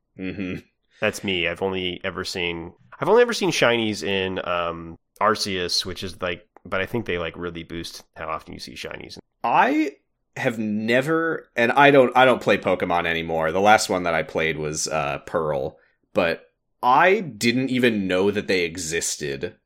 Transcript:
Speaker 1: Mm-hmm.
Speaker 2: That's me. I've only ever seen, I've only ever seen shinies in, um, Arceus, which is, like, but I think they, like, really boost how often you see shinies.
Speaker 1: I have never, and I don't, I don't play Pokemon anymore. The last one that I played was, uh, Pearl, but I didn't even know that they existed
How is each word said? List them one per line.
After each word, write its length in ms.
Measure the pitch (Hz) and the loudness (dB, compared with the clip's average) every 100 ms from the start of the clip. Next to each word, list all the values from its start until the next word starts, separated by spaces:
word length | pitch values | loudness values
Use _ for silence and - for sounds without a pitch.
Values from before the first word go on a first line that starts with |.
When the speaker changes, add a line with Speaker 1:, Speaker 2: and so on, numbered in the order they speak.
| - - | -20 -12
Speaker 1:
Mm-hmm. 400 | 92 87 92 - - _ _ _ | -8 -6 -6 -8 -12 _ _ _
Speaker 2:
That's 220 | 107 - | -2 -2
me. 240 | 101 90 85 | -2 0 -2
I've 140 | 85 | -2
only 400 | 95 95 90 87 | -2 -2 -4 -6
ever 200 | 95 87 | -6 -6
seen, 500 | 92 95 87 85 85 - _ - | -6 -4 -4 -4 -8 -16 _ -4
I've 100 | 147 | 2
only 120 | 226 | 4
ever 120 | 240 | 4
seen 180 | 220 185 | 2 0
shinies 520 | - 127 117 110 101 | 2 4 4 0 -2
in, 360 | 85 98 95 95 - | -2 -2 -2 -4 -4
um, 500 | 87 85 85 82 82 _ - | -2 -4 -6 -12 -16 _ 0
Arceus, 640 | 104 107 104 92 87 - 95 | 0 2 -2 -4 -2 -4 -4
which 180 | 90 | -8
is, 180 | 95 85 | -10 -6
like, 260 | 90 87 - _ 87 | -6 -6 -12 _ -6
but 160 | 95 | -4
I 40 | 92 | -2
think 200 | 120 104 | -4 -2
they, 120 | 87 | -4
like, 200 | 82 82 | -4 -6
really 260 | 87 85 | -8 -10
boost 400 | 80 82 82 - - - | -10 -10 -10 -14 -18 -12
how 120 | 80 | -8
often 260 | 80 - | -8 -10
you 60 | 80 | -16
see 140 | - | -14
shinies. 440 | 62 - - 62 - - _ | -12 -12 -12 -16 -18 -20 _
Speaker 1:
I 500 | 113 147 220 302 311 - _ _ _ - | 0 2 2 0 -2 -6 _ _ _ -6
have 240 | 131 120 | -4 -2
never, 920 | 110 107 110 123 143 165 165 - - - | -4 -2 0 0 2 -2 -2 -6 -6 0
and 160 | 117 | 2
I 200 | 135 143 | 6 8
don't, 240 | 139 123 123 | 8 6 6
I 100 | 131 | 6
don't 160 | 110 | 6
play 160 | - 101 | 2 0
Pokemon 480 | 104 92 92 87 85 | 2 0 0 0 0
anymore. 460 | 82 82 82 80 | -2 -2 -2 0
The 100 | 90 | 4
last 280 | 101 107 - | 6 6 4
one 140 | 92 | -2
that 100 | 87 | 0
I 100 | 80 | 0
played 340 | 80 90 80 76 | -2 -2 -2 -2
was, 300 | 78 78 - | -4 -4 -4
uh, 320 | 78 71 71 | -2 -2 -6
Pearl, 580 | - 87 78 69 67 - _ _ _ | -4 -2 -2 -2 -4 -8 _ _ _
but 300 | 104 85 - - _ _ _ | 0 0 -2 -8 _ _ _
I 380 | 123 135 180 208 | 4 6 6 4
didn't 480 | 170 104 117 123 131 | -2 -2 0 0 0
even 380 | 127 123 107 92 | 2 2 2 0
know 240 | 90 101 | 2 2
that 160 | 101 87 | 0 0
they 160 | 92 | 0
existed 920 | 85 85 78 85 - - 73 69 - - | 0 -4 -4 -4 -4 -6 -6 -6 -8 -12